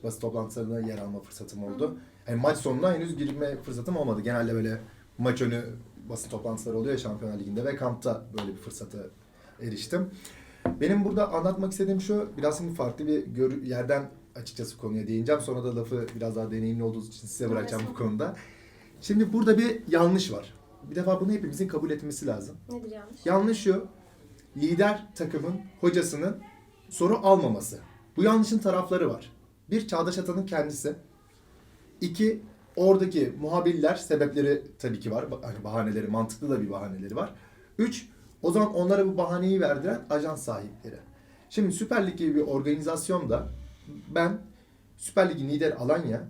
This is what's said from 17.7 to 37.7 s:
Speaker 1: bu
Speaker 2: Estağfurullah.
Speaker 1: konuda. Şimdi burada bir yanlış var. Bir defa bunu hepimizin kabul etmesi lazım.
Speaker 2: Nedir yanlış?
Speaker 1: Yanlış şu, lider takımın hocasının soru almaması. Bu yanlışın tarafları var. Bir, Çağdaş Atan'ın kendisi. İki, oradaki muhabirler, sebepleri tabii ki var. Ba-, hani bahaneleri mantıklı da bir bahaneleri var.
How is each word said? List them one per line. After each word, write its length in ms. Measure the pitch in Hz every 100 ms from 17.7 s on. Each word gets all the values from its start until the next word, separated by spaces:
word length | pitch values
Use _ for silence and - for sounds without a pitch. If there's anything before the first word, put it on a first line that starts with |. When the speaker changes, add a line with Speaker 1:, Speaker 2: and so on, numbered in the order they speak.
| 113
Speaker 1:
bu 80 | 113
Speaker 2:
Estağfurullah. 200 | 123 113
Speaker 1:
konuda. 260 | 107 165 196 - - - - - -
Şimdi 320 | - 202 220
burada 240 | 226 214 202
bir 240 | 233 - -
yanlış 440 | 170 175 190 -
var. 220 | 104 - - - - 139
Bir 40 | 151
defa 260 | 180 185
bunu 100 | 190
hepimizin 360 | 208 170 143 190
kabul 240 | 156 156
etmesi 360 | 147 147 - 139
lazım. 300 | 107 98 - -
Speaker 2:
Nedir 200 | 240 220
yanlış? 340 | 214 - - 170
Speaker 1:
Yanlış 380 | 190 214 220
şu, 240 | 190 185 - - - - - - - 139
lider 500 | 151 170 208 208 - -
takımın 380 | 165 160 165 190 - -
hocasının 560 | 175 175 165 147 175 220 - - - - -
soru 300 | - 175 220
almaması. 560 | 196 190 139 107 - - - - - -
Bu 60 |
yanlışın 360 | 202 220 214 220
tarafları 500 | 196 180 185 180 156
var. 220 | 110 - - - _ -
Bir, 180 | 214 214
Çağdaş 300 | 170 165 185
Atan'ın 280 | 175 180 190
kendisi. 500 | 165 147 135 147 151 - - _ _ _ - - - - -
İki, 400 | 175 165 214 220 - - - -
oradaki 580 | 185 190 185 156 123 135
muhabirler, 540 | 151 175 175 165 151 185
sebepleri 680 | - 151 143 143 139 143 - -
tabii 200 | 123 107
ki 120 | 117
var. 120 | 113
Ba-, 200 | - - 117
hani 180 | 101
bahaneleri 440 | 104 113 107 107 101
mantıklı 420 | 110 110 - 147
da 120 | 127
bir 80 | 104
bahaneleri 440 | 98 101 95 98 117
var. 180 | 202 - - - -